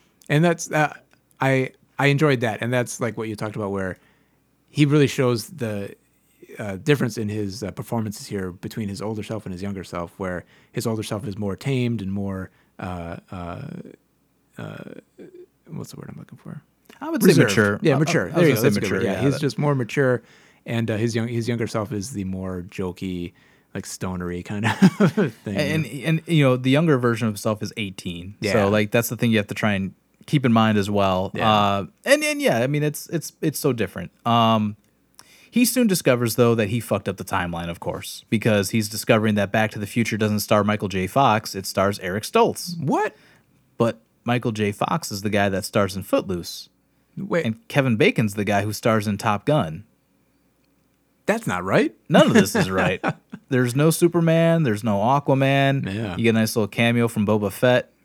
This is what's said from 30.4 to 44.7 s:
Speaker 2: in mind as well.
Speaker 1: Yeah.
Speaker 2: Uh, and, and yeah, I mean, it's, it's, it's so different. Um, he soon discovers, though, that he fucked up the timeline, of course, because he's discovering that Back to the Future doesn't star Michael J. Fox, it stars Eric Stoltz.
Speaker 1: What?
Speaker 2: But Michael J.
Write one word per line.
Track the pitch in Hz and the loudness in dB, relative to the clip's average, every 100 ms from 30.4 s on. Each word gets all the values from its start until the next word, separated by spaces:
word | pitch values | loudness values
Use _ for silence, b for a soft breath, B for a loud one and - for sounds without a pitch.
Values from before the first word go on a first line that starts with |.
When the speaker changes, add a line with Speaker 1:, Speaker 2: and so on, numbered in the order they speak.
| 123 | 4
Speaker 2:
in | |
mind | 113 110 104 | 6 6 4
as | 98 | 2
well. | 101 98 92 95 | 2 2 2 -2
Speaker 1:
Yeah. | - 110 | 0 4
Speaker 2:
Uh, | 107 101 101 87 _ 214 | 4 4 0 -4 _ 2
and, | 294 | 2
and | 302 294 | 2 0
yeah, | 269 120 | 0 2
I | 131 | 0
mean, | 147 | 0
it's, | 147 147 - | -2 -4 -6
it's, | 160 - - | -8 -8 -4
it's | 160 - | -4 -2
so | 147 | -2
different. | 123 92 95 87 _ 117 | -2 -4 -6 -12 _ 0
Um, | 117 113 113 107 104 _ _ _ - B B B | 4 4 2 0 -6 _ _ _ -20 B B B
he | 233 247 | 2 2
soon | 262 233 | 4 2
discovers, | 175 151 123 120 113 | 2 2 2 2 4
though, | 120 117 | 4 4
that | 104 | 0
he | 120 | -2
fucked | - 101 98 | -2 -2 -2
up | 92 | -8
the | 92 | -4
timeline, | 95 90 85 85 | -4 -2 -6 -8
of | 82 | -8
course, | - - - - - | -8 -8 -12 -16 -4
because | 113 117 104 98 | 0 2 2 2
he's | 117 101 | -2 -2
discovering | 107 - 113 110 104 | -6 2 4 4 2
that | 98 | 0
Back | 113 107 | 0 0
to | 110 | -4
the | 101 | -6
Future | 120 113 107 | -2 -2 0
doesn't | 107 104 | 0 0
star | - 107 | 2 2
Michael | 104 104 104 | 4 0 -2
J. | 95 92 | -2 0
Fox, | 139 135 107 - 98 | 2 4 4 -2 -8
it | 92 | -4
stars | - 98 101 | 0 0 0
Eric | 92 101 | -6 -6
Stoltz. | - 226 233 - 175 170 | -2 2 2 0 -10 -6
Speaker 1:
What? | 143 311 427 - b b b _ _ _ | -2 0 -2 -6 b b b _ _ _
Speaker 2:
But | 117 - _ _ | -2 -2 _ _
Michael | - 120 123 | -4 -2 -2
J. | 107 104 | -2 -4